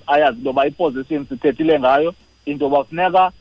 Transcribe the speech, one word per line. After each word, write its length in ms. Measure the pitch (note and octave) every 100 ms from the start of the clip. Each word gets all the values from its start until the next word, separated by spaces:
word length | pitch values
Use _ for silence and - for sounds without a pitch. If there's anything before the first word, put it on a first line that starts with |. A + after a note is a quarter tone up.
| -
ayazi 320 | D3 D3 A#2
into 100 | C3+
yoba 160 | C3 C#3+
i-position 600 | C#3 E3+ B2+ C3 D3+ C3+
sithethile 540 | C3 D3+ B2+ D#3+ D3+
ngayo, 340 | B2+ C#3 D#3+ - _ _ -
into 180 | D3
yoba 200 | C#3+ C#3+
funeka 480 | C3+ D#3+ F#3 F#3 F#3 -